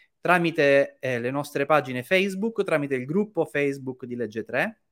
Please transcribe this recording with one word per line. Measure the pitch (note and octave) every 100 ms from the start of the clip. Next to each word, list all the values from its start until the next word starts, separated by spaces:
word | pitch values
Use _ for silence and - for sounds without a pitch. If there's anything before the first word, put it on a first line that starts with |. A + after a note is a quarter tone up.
| _ _
tramite, | D#3+ F3 E3+ D#3 C#3+ C#3 C#3 -
eh, | C3 A#2+
le | A#2+
nostre | C#3+ C#3+ D3 C#3
pagine | D3+ C3 B2
Facebook, | B2 F#3 G3 F#3+ A3+ A3
tramite | F#3 D#3+ C#3+ C3
il |
gruppo | C3 F3 G#3+ E3+
Facebook | D#3 D3 C#3+ C#3 C3 B2+ A#2+
di | A#2+
Legge | A2+ A2
tre | G#2+ B2 G3 A3 _